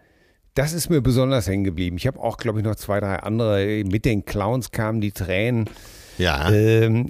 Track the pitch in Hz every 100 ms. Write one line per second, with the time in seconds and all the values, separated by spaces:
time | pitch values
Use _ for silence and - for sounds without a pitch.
0 | _ _ _ _ _ - 151 170 - 156
1 | 120 123 131 131 98 98 98 82 90 85
2 | - - 117 - 113 107 107 104 - 101
3 | 101 95 101 110 113 101 101 107 98 104
4 | 131 104 - 104 98 127 - - 110 113
5 | 104 - 90 92 117 117 104 - - -
6 | - - 90 71 80 107 110 113 113 113
7 | 123